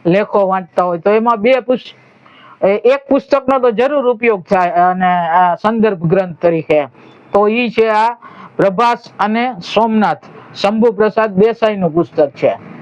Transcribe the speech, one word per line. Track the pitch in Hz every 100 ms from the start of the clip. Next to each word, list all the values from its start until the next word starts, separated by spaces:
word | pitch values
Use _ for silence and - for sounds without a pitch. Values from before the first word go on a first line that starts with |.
| 170
લેખો | 190 208 208 190
વાંચતા | 190 175 -
હોય | 180 175
તો | 196
એમાં | 220 233 226
બે | 226 262
પુસ્ત-, | 247 254 - - _ _ _ - - - 190
એ, | 202
એક | 240 - -
પુસ્તકનો | 277 - 269 254 269
તો | 247
જરૂર | 208 262 294 247
ઉપયોગ | 220 233 202
થાય | - 208 185
અને | 170 180 180 185 180 170
આ | 175 180 165
સંદર્ભ | 214 226 214 170 165
ગ્રંથ | 185 185 151
તરીકે. | 170 165 151 151 131 - - - -
તો | 202 208
ઈ | 233 240
છે | - 220
આ | 214 226 233 - - - -
પ્રભાસ | 196 180 240 233 - -
અને | 196 226 254 190 -
સોમનાથ, | 214 226 220 190 151 - - - -
શંભુ | 202 220 233
પ્રસાદ | 202 214 220 220
દેસાઈનું | 185 220 220 220 202 175
પુસ્તક | 160 165 160 147
છે. | - 131 - - -